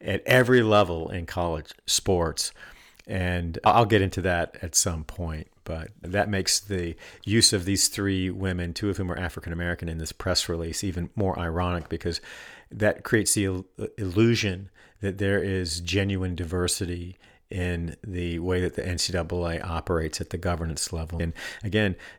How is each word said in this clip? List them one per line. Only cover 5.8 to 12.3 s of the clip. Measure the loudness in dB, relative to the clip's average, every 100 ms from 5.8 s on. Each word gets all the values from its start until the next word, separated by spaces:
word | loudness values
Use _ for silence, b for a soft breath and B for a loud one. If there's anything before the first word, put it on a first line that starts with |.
| -8 -12
that | -4 0 2
makes | 0 0 0
the | 0 -4 -4 -6 B B
use | 0 6 6
of | 6 2
these | 0 0
three | 0 0 0 0
women, | -2 -2 -2 -4
two | -4 -2
of | -2
whom | -2
are | -4
African | -6 -6 -8
American, | -4 -4 -4 -4
in | -6
this | -8
press | -6 -2 0 0
release | -2 -4 -4
even | -4 -4 -4 -2
more | -2 0
ironic, | -2 0 0 -2 -4
because | -6 -4 -6 -8